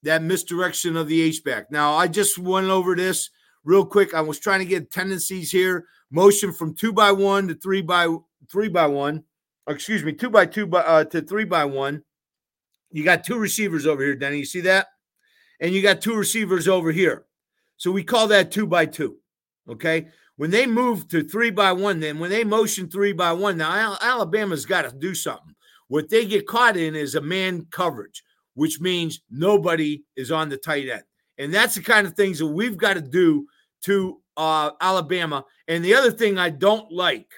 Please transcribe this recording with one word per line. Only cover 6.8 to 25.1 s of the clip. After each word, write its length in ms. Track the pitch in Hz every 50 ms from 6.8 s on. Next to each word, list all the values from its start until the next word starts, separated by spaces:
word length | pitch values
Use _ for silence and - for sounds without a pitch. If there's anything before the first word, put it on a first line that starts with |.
| - 226 208
by 180 | 196 214 202
one 360 | 196 196 196 196 196 196 196 185
to 80 | 160
three 260 | 147 - 190 190 196
by, 320 | 190 156 180 175 170 170 165 165 _ _ _ _ 147 _
three 160 | - 190 214 214
by 180 | 170 175 160
one. 380 | 147 143 139 139 143 151 156 156 _ _ _ _ _ _ _ _
Or 80 | - 135
excuse 300 | 139 - - 214 202 143
me, 80 | 156
two 180 | 151 - 226 247
by 160 | 214 220 185
two 220 | 175 - 214 214 175
by, 140 | 170 180
uh, 240 | - 156 165 156 156
to 160 | 151 - 170
three 240 | 151 - 185 208 220
by 180 | 180 180 165 147
one. 400 | 143 139 135 135 139 147 151 147 _ _ _ _ _ _ _ _ _ _ _ _ _ _ _ _ _
You 120 | - 156 151
got 200 | 175 180 165 165
two 160 | - 240 240
receivers 480 | 214 185 - - 214 196 165 156 135 156
over 160 | 151 139 135
here, 120 | 143 139
Denny. 240 | 131 135 139 143 147
You 60 | 139
see 160 | 139 - 180
that? 260 | 170 185 185 190 190 - _ _ _ _ _ _ _ _ _ _ _ _ _ _
And 140 | 147 170 185
you 80 | 196
got 200 | 190 202 190 -
two 140 | - 208 226
receivers 520 | 214 202 - - 226 214 180 185 180 160 175
over 240 | 190 185 165 165
here. 340 | 156 165 185 160 123 - _ _ _ _ _ _ _ _ _ _ _ _
So 120 | - 180
we 140 | 185 196 175
call 240 | - 233 226 220 208
that 240 | 208 202 180 -
two 160 | - 202 214 175
by 180 | 165 175 160
two, 320 | 151 - - 151 117 - - _ _ _ _ _ _ _ _ _ -
okay? 400 | 120 110 - 165 160 165 160 165 _ _ _ _ _
When 160 | - 143 160
they 160 | 180 220 262 254
move 400 | 226 233 254 247 233 180 - -
to 160 | - 165 147
three 260 | 151 - 208 233 233
by 220 | 196 190 202 190
one, 300 | 185 180 196 208 196 160
then 180 | 156 151 147 156
when 100 | 165 175
they 140 | 196 220 233
motion 460 | 208 208 226 226 220 220 - 185 160
three 240 | 165 196 202 202 196
by 180 | 165 180 170
one, 260 | 165 175 196 208 185 165
now 160 | 160 160 175
Al-, 240 | 202 220 220 196 -
Alabama's 640 | 196 233 254 240 208 170 165 214 214 196 175 143 117
gotta 260 | - 190 180 151 123
do 240 | 120 135 143 185